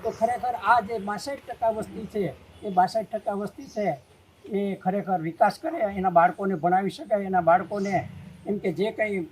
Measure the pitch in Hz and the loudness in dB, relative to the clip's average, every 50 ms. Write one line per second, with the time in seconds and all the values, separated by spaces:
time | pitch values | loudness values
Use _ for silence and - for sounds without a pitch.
0 | - 226 208 226 220 226 247 233 240 247 240 - - 202 233 240 214 202 233 220 | -4 -4 -2 0 0 0 0 0 -2 -4 -4 -2 4 4 4 4 4 0 -6 -6
1 | 196 202 208 202 - 277 277 269 - - - - 240 226 220 220 208 - 175 - | -4 -4 -6 -6 -6 -8 -8 -8 -10 -14 -8 -2 0 0 0 0 -6 -8 -8 -12
2 | 226 - - 214 196 156 127 - - - - - - 208 190 180 180 180 - 220 | -12 -6 -4 -2 -2 -2 -4 -8 -18 -20 -20 -12 -8 0 4 4 4 4 2 -2
3 | 214 - - 214 - 226 202 196 208 196 - - 277 214 - 226 208 185 147 135 | -4 -2 -8 -6 -4 -4 -4 -4 -4 -6 -8 -12 -18 -10 -6 -2 -2 -2 -2 -4
4 | - _ - _ _ _ _ _ _ - 226 196 202 196 190 - - 190 185 202 | -8 _ -20 _ _ _ _ _ _ -4 -2 -2 -2 -2 -4 -2 -2 -2 -2 -2
5 | 185 175 190 175 156 165 160 - 226 202 - - - 330 320 339 226 202 196 196 | -2 -2 -2 -2 -2 -4 0 2 2 2 2 0 -6 -6 -4 -2 -2 -2 -2 -2
6 | 185 190 175 170 165 180 - - 196 196 196 160 143 175 180 190 196 190 - - | -2 4 6 6 6 6 4 0 -2 -2 -2 2 2 2 2 4 2 0 -4 -6
7 | 320 202 214 202 196 190 190 180 170 165 170 185 190 185 208 202 196 202 196 165 | -4 -2 -2 -2 0 0 0 2 6 6 6 6 4 0 -4 -4 -2 0 0 0
8 | 131 - - - - - - - - - 202 208 - 196 165 143 196 220 214 - | -2 -2 -12 -16 -16 -18 -18 -14 -6 -4 -4 -2 -2 -2 0 0 -2 -2 0 -2
9 | 220 214 202 190 165 156 | -2 0 0 -4 -4 -6